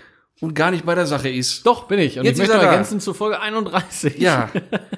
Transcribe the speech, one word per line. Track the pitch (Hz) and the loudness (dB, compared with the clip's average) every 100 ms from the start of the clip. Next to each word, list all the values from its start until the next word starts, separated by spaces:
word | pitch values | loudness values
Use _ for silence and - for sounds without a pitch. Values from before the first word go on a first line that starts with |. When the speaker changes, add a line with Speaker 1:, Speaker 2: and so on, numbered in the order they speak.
| - _ _ _ | -20 _ _ _
Speaker 1:
und | 160 151 | -6 0
gar | 165 | 0
nicht | 180 156 | 0 0
bei | 175 | 0
der | 175 | 0
Sache | 160 135 | -2 -2
ist. | 127 123 - 233 | -2 -4 0 0
Speaker 2:
Doch, | 233 - | 0 0
bin | 202 | 0
ich. | 151 131 | 0 2
Und | 131 | 0
Speaker 1:
Jetzt | 127 | 2
Speaker 2:
ich | |
möchte | 196 | 4
Speaker 1:
ist | 220 | 6
er | 185 | 6
da. | |
Speaker 2:
ergänzen | 151 - 208 | 4 2 -4
zur | 196 - | -6 -4
Folge | 214 202 | -4 -4
einunddreißig. | 214 220 208 180 170 - 147 - | -4 -4 -2 -4 -4 -4 -4 0
Speaker 1:
Ja. | 180 139 113 185 | 2 2 0 -6
<laughs> | - 214 - | -6 -8 -8